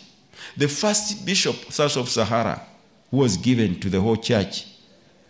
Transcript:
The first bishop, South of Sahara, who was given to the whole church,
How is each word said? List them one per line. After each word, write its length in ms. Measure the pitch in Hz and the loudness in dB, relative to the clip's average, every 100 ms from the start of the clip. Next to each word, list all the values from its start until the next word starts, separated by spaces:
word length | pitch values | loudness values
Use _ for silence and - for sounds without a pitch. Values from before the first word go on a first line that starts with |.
| - _ _ - - - | -20 _ _ -20 -14 -2
The 100 | 143 | -2
first 560 | 143 208 208 - - | 0 0 0 -2 -6
bishop, 480 | - 190 139 - - | -4 0 0 -2 -6
South 240 | - 147 139 | 0 0 0
of 120 | 120 | -2
Sahara, 520 | 117 104 117 107 - - - _ _ - | 0 0 0 0 -4 -10 -20 _ _ -4
who 60 | 127 | 2
was 200 | 127 90 | 2 2
given 420 | 120 120 107 87 | 2 4 2 0
to 100 | 101 | 0
the 120 | 92 | 0
whole 160 | 107 110 | 2 0
church, 500 | - 113 92 - - - _ - _ _ | 2 0 0 -6 -14 -20 _ -20 _ _